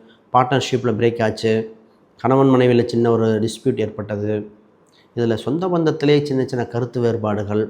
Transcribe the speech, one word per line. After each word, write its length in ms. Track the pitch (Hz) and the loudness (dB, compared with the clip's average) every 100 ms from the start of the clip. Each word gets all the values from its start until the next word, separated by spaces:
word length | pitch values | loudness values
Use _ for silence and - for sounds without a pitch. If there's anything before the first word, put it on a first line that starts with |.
| - _ _ 123 | -18 _ _ 2
பார்ட்னர்ஷிப்பில் 600 | - 135 - 123 117 107 | 2 0 0 -2 -2 0
பிரேக் 200 | 117 117 110 | 0 0 -2
ஆச்சு, 260 | 110 113 110 110 - _ _ _ _ | 0 0 0 -2 -14 _ _ _ _
கணவன் 320 | 120 135 135 | 2 4 4
மனைவியில் 360 | 127 123 120 117 | 4 4 4 2
சின்ன 120 | 117 117 113 | 0 2 2
ஒரு 120 | 113 107 | 2 0
டிஸ்பியூட் 400 | 110 - 135 113 107 | -2 -4 -4 -2 -6
ஏற்பட்டது. 460 | - 104 104 104 107 107 - _ _ _ _ _ 120 | -8 -8 -6 -4 -6 -8 -18 _ _ _ _ _ -4
இதுல 200 | 113 117 | -2 -2
சொந்த 220 | 117 160 185 | -2 -4 -2
பந்தத்திலே 440 | 175 156 151 143 147 147 | 0 0 0 2 2 2
சின்ன 140 | 131 127 | -2 -2
சின்ன 120 | 123 117 | -4 -4
கருத்து 260 | 120 120 127 | -4 -4 -2
வேறுபாடுகள் 580 | 117 107 107 104 101 107 | -2 0 -2 -4 -2 -2